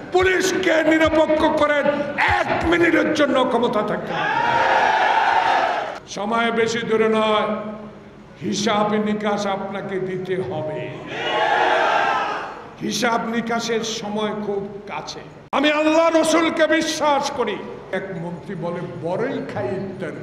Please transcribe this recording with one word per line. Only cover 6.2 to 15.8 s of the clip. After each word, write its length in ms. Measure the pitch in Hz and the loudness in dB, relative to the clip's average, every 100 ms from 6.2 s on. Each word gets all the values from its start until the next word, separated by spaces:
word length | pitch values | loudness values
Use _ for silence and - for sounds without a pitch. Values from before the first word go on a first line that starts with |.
| 208 233 233 | -2 0 2
বেশি 260 | 220 220 233 | 2 0 0
দূরে 300 | 190 220 220 | 0 2 4
নয়, 400 | 220 214 214 208 214 - - - - - - - - | 4 4 2 0 -4 -6 -10 -14 -18 -20 -20 -20 -10
হিসাব 500 | 190 202 226 208 208 | -4 -2 0 2 2
নিকাশ 540 | 214 208 208 208 202 202 | 2 0 0 0 -2 -2
আপনাকে 540 | 196 196 202 180 190 | -4 -4 -6 -4 -4
দিতে 360 | 185 185 180 175 | -4 -4 -4 -4
হবে। 520 | - 156 151 156 - - - - - - - - - - - - - - - - - - - - | -4 -4 -6 -6 -8 -10 -10 -6 -2 0 2 2 2 2 2 2 0 -2 -2 -6 -8 -14 -16 -8
হিসাব 460 | 208 202 240 233 226 | -6 -2 0 0 -2
নিকাশের 520 | 233 226 233 226 226 | -4 -2 -2 -2 -4
সময় 520 | 220 - 208 214 214 214 202 | -4 -6 -6 -4 -4 -4 -4
খুব 340 | 196 202 - - | -4 -6 -10 -12
কাছে। 320 | 151 - 156 - - - | -12 -10 -14 -16 -20 -4
আমি 180 | 262 294 | 0 2
আল্লাহ 380 | 302 | 2